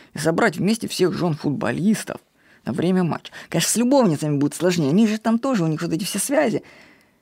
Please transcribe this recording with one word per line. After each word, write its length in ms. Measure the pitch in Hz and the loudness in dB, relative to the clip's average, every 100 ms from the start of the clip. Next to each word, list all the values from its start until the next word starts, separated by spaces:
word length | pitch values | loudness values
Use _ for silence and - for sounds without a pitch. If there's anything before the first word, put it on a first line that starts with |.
| - | -16
и 40 | - | -4
собрать 400 | 156 175 226 151 | -2 2 0 0
вместе 320 | 170 226 - | -2 -2 -4
всех 240 | - 180 | -2 0
жен 200 | 139 170 | 0 -2
футболистов 840 | 147 147 135 110 139 190 208 - - _ _ _ _ - | -2 -2 -2 -4 0 0 0 -4 -12 _ _ _ _ -6
на 80 | |
время 300 | 135 165 185 | -2 0 0
матча. 280 | 170 - - - - | 0 -4 -10 -20 -6
Конечно, 220 | 170 - | -2 0
с 80 | 214 | 0
любовницами 600 | 240 277 226 143 151 143 | 2 4 4 2 0 0
будет 160 | 143 | 0
сложнее, 360 | - 180 170 139 | 0 0 2 2
они 180 | 180 226 | 4 4
же 100 | 214 | 2
там 220 | 226 233 | 0 0
тоже, 240 | 269 240 | 0 0
у 40 | 160 | 0
них 140 | 156 | -2
вот 120 | 170 | -2
эти 100 | 165 | -4
все 160 | - 196 | -4 -4
связи. 440 | - 285 269 147 - - - _ _ _ | 0 2 2 0 -6 -18 -20 _ _ _